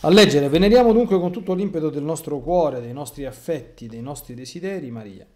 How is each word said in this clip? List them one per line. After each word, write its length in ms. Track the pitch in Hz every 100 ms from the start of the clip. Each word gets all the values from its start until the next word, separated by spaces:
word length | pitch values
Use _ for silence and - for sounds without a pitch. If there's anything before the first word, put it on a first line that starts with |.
a 80 | 156
leggere. 400 | 196 190 143 143
Veneriamo 440 | 156 202 240 240
dunque 260 | 226 240 190
con 120 | 175
tutto 220 | 180 190
l'impeto 360 | 185 196 165 156
del 140 | 143
nostro 360 | 147 160 - 143
cuore, 400 | 127 180 156 131
dei 140 | 120
nostri 320 | 127 147 - 135
affetti, 640 | 117 - 160 120 - 117
dei 140 | 113
nostri 340 | 123 143 - 123
desideri 560 | 131 175 180 190 139
Maria. 340 | 117 107 95 -